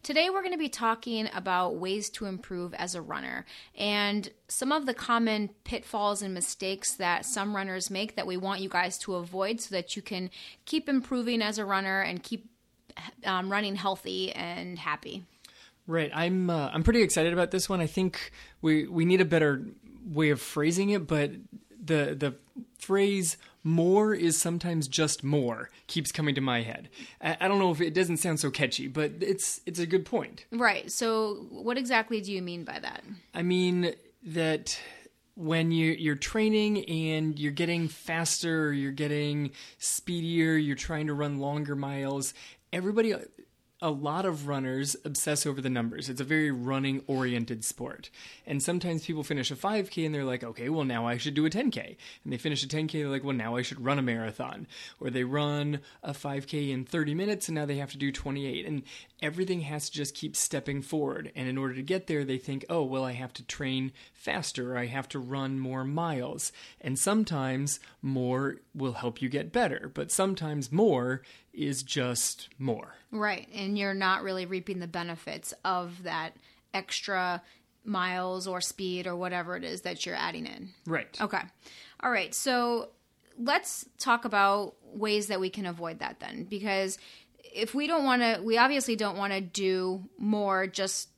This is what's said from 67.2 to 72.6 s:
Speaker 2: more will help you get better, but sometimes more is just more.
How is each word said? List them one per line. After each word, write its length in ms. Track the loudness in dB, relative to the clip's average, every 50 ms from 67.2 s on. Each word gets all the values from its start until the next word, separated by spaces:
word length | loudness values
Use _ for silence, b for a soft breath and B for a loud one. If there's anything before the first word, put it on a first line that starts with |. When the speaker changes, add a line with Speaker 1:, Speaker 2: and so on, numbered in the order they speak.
| 2 2 0 0 0 0 0 0 0 -2 -2 -4 B B B B
Speaker 2:
more 600 | -4 0 0 2 2 2 2 2 0 -2 -4 -6 -16 _ -6
will 200 | -4 -2 -2 -2
help 260 | -2 -4 -4 -2 -2
you 80 | -2 -2
get 240 | 0 -2 -4 0
better, 380 | 0 2 2 2 0 -4 -6 -8
but 180 | -6 -6 -4 -2
sometimes 640 | 0 0 2 0 0 -2 -4 -4 -2 -4 -4 0
more 480 | 4 6 6 6 6 4 2 0 -2 -2 B B B B B B
is 300 | -8 -4 -4 -2 -2 -4
just 680 | -4 -4 -2 0 0 0 0 0 0 -2 -2 -6 -12 -18 -12
more. 380 | -6